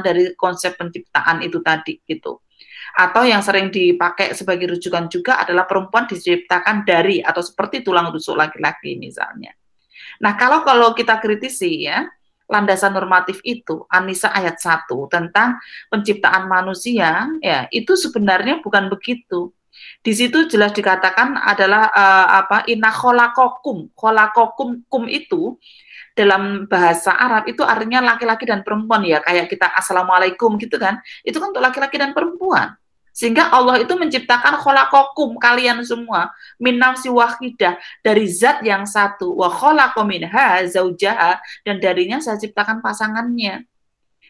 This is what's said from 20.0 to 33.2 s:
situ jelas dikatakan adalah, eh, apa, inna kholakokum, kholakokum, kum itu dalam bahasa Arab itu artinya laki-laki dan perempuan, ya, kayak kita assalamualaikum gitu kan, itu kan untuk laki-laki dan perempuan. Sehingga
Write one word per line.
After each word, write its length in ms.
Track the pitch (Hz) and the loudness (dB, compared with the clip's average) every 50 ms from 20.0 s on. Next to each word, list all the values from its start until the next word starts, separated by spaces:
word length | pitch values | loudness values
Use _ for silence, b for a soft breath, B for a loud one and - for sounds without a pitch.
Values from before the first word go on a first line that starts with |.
| - 226 214 | -2 -2 0
situ 320 | 208 247 240 254 311 330 | 0 0 2 2 2 2
jelas 240 | 320 - 208 208 202 | 4 4 2 2 2
dikatakan 640 | 202 208 202 196 185 180 - 185 185 226 247 277 285 | 2 0 2 2 2 2 2 2 2 2 2 2 0
adalah, 560 | - - 202 202 202 196 190 208 214 220 214 | 0 0 0 2 2 4 4 4 4 4 4
eh, 360 | - 202 196 190 190 190 185 170 190 190 190 | 4 6 6 6 6 6 6 6 4 4 4
apa, 120 | - 202 220 - 240 | 2 0 0 0 -2
inna 240 | 233 214 220 220 214 | -2 0 0 0 0
kholakokum, 960 | - - 247 240 240 240 233 - 269 254 247 254 - - 294 220 170 156 - | 2 2 2 4 4 4 4 4 2 2 2 0 -4 -8 -8 -8 -8 -10 -14
kholakokum, 960 | _ _ - 220 220 220 214 208 - 240 226 226 - - 269 240 240 240 - | _ _ 0 2 4 4 4 4 4 2 2 2 0 -6 -8 -6 -8 -10 -8
kum 160 | _ - 247 233 - | _ -4 -4 -4 -4
itu 480 | - 294 - - 190 160 - 240 247 B B B B B B B B B B B _ | -6 -8 -6 -4 -4 -4 -4 -4 -8 B B B B B B B B B B B _
dalam 480 | - 208 202 190 196 202 202 202 196 202 - | 2 4 4 4 2 0 -2 -6 -6 -4 -2
bahasa 400 | 196 180 180 175 170 175 - 196 | 2 4 4 4 4 2 2 0
Arab 320 | 175 - 247 247 226 214 - - | 2 2 2 2 2 0 -2 -2
itu 80 | 233 - | -4 0
artinya 560 | 294 - 226 220 220 226 240 254 247 240 226 | 0 0 0 0 -2 -2 0 0 2 2 0
laki-laki 320 | 226 240 226 226 226 247 | 0 0 -2 -2 -2 -2
dan 160 | 233 214 196 196 | -4 -4 -4 -4
perempuan, 400 | 208 214 214 220 220 226 208 196 | -4 -4 -4 -2 0 0 0 2
ya, 160 | 170 156 151 | 2 0 0
kayak 320 | - 170 175 175 165 - | 0 0 0 0 -2 -2
kita 160 | 196 - 185 175 - | -2 -2 -2 0 0
assalamualaikum 800 | 185 - - 185 180 180 180 185 180 190 190 185 - 240 226 214 208 226 | -2 -2 0 0 0 2 2 2 2 2 0 0 0 0 0 0 -2 -4
gitu 160 | - - - | -4 -4 -2
kan, 240 | - 190 220 233 B B B B - | -2 -2 -4 -4 B B B B -8
itu 80 | - - 320 381 | -6 -6 -4 -6
kan 80 | 403 | -6
untuk 140 | 381 254 254 | -2 0 0
laki-laki 340 | 254 254 277 277 277 - 277 | 0 0 -2 -4 -4 -2 -4
dan 160 | 277 269 277 | -4 -2 -2
perempuan. 560 | 311 359 339 349 349 370 381 330 151 107 - - _ _ _ _ _ _ _ - | -2 -4 -4 -4 -4 -2 0 0 0 0 -2 -6 _ _ _ _ _ _ _ -8
Sehingga 320 | - | -4